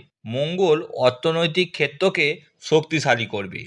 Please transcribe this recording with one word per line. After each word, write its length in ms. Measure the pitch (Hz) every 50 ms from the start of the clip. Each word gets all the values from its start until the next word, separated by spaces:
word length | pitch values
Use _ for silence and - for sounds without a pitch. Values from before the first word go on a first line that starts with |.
| - _ _ _ - 107
মঙ্গল 500 | 113 131 143 156 175 180 196 175 151 156 170 - - -
অর্থনৈতিক 720 | 127 127 123 - - 165 160 165 170 170 156 185 180 175
ক্ষেত্রকে 540 | - - 151 143 151 147 185 190 190 185 156 143 156 180 - _ _ _ -
শক্তিশালী 640 | - 156 160 156 - 160 156 - 147 123 117 113 104
করবে, 340 | - 104 98 95 - - 110